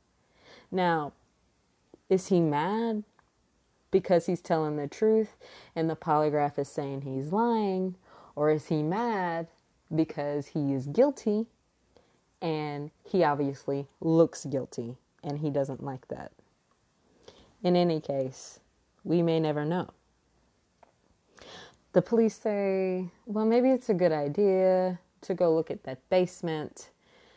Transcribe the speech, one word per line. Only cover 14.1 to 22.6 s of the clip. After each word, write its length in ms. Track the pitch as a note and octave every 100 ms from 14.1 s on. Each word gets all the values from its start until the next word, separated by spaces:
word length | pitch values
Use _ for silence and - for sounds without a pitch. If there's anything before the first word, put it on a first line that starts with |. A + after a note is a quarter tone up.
| E3 D#3+ - C#3+
guilty 520 | C3+ B2 - A#2 B2+ _ _
and 160 | - D3
he 100 | D3+
doesn't 340 | C#3 C#3 C3
like 240 | C#3 C3 -
that? 220 | - - _ _ _ _ _ _ _ _ _ - - - _
In 120 | F#3 F3+
any 240 | F3 D#3
case, 600 | - C#3 C3 C3 - - _ _ _ _
we 180 | - E3+
may 160 | E3+ D#3+
never 260 | D#3 D3 D3+
know. 240 | F3 - _ _ _ _ _ _ _ _ _ _ _ _ _ _ - - - - _ _
The 80 | F#3
police 340 | E3+ A3+ A3+ -
say, 760 | A3 G3+